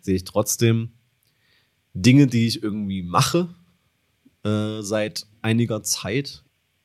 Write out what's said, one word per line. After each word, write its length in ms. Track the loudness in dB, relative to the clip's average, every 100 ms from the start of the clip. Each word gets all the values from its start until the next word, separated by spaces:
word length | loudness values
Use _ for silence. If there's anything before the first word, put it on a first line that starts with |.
sehe 160 | -2 -2
ich 80 |
trotzdem 680 | -2 -2 -2 2 2 2 -2 -12 _ _ _ _ _ _ _ _ _
Dinge, 320 | 0 6 6 6
die 200 | 4 0
ich 160 | -2
irgendwie 400 | -4 -6 -4 -6
mache, 520 | -2 0 2 0 -2 -8 _ _ _ _ _ _ _ _
äh, 400 | -4 -2 -2 -6
seit 440 | -4 -4 -4 -6 -14 _
einiger 400 | 0 0 0 -2
Zeit, 640 | -6 -6 -4 -6 -6 -12 _ _ _ _